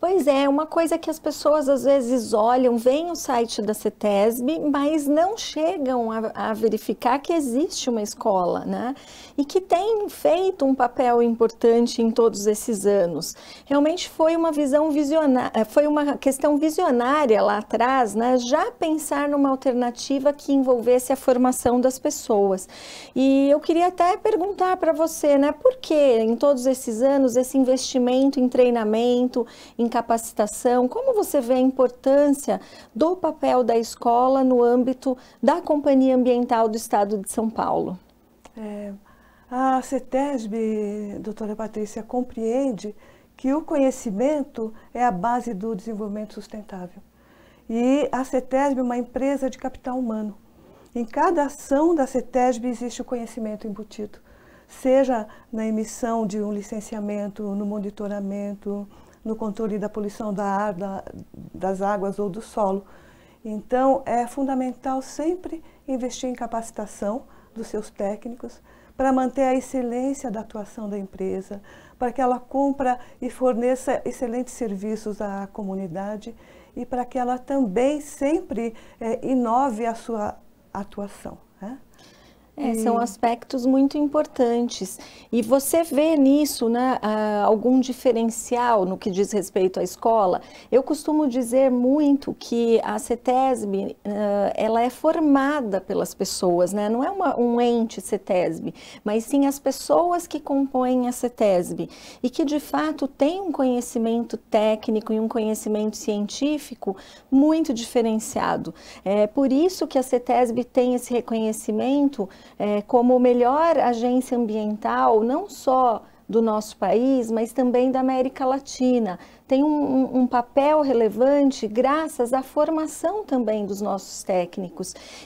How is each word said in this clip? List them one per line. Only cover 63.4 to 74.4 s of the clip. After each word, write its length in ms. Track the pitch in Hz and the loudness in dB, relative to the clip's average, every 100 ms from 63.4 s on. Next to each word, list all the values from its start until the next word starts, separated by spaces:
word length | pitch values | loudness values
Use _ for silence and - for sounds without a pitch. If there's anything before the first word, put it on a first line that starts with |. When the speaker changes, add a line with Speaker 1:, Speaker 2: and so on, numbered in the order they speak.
Speaker 2:
Então, 600 | 226 214 - 247 262 269 | -10 -10 -2 0 2 2
é 220 | - 233 240 | 0 -2 -2
fundamental 760 | - 269 269 254 254 - 262 | -4 -4 -2 -4 -6 -6 -6
sempre 640 | 262 - 302 359 339 330 - - - | -6 -6 -4 -4 -6 -14 -16 -20 -8
investir 400 | 262 247 240 254 | -6 -6 -6 -8
em 60 | |
capacitação 880 | 247 233 233 226 - 208 - 202 233 - - - | -6 -6 -8 -8 -10 -12 -6 -6 -6 -10 -20 -20
dos 140 | - 220 | -14 -10
seus 200 | 214 214 | -8 -10
técnicos 720 | - 202 208 240 240 240 - _ - - _ | -6 -6 -6 -10 -12 -16 -18 _ -20 -20 _
para 120 | 269 | 0
manter 300 | 262 262 254 | 2 0 0
a 100 | 269 | 2
excelência 760 | 262 254 269 240 240 262 277 254 | 0 -2 -4 -4 -4 -4 -4 -6
da 100 | 214 | -8
atuação 500 | 214 220 202 - 214 | -10 -12 -14 -12 -10
da 80 | 202 | -8
empresa, 640 | 190 190 190 190 190 202 - - - _ | -10 -8 -6 -6 -8 -14 -16 -20 -20 _
para 140 | 247 | -6
que 80 | 226 | 0
ela 180 | 254 247 | 0 0
cumpra 600 | - 262 277 269 254 247 - - | -4 -2 0 0 -2 -2 -6 -10
e 120 | 247 | -10
forneça 720 | - 254 226 247 254 269 254 | -2 0 2 0 0 -2 -4
excelentes 480 | - - 254 240 | -4 -6 -6 -6